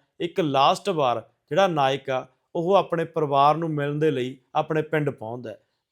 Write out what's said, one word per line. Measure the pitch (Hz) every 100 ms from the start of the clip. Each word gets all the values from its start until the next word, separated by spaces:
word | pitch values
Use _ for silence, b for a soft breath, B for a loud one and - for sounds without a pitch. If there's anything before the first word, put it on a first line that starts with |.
| _ -
ਇੱਕ | 170 190
ਲਾਸਟ | 156 135 147 185 202
ਵਾਰ | 160 131 113 - _ -
ਜਿਹੜਾ | 156 196
ਨਾਇਕ | 156 135 139 135
ਆ, | 131 131 _ _
ਉਹ | 170 170
ਆਪਣੇ | 196 - 165 160
ਪਰਿਵਾਰ | 165 147 139 143 151
ਨੂੰ | 165
ਮਿਲਣ | 151 143 147
ਦੇ | 156
ਲਈ | 131 127 135 _
ਆਪਣੇ | 151 156 156
ਪਿੰਡ | 151 156 139
ਪਹੁੰਚਦਾ | 117 110 123 117
ਹੈ। | 101 _ _ _